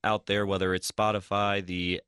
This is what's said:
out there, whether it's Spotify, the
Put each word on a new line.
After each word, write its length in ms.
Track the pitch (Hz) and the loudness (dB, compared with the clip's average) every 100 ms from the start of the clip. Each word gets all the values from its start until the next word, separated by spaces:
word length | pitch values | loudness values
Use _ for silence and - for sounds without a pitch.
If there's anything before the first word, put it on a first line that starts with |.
out 220 | 107 107 | -2 0
there, 220 | - 101 101 | 0 0 2
whether 260 | 95 92 | 0 2
it's 180 | 92 - | 0 -2
Spotify, 720 | - 107 104 - 101 101 101 | 0 0 0 -2 -2 0 0
the 360 | 90 90 87 90 | -2 -4 -2 -2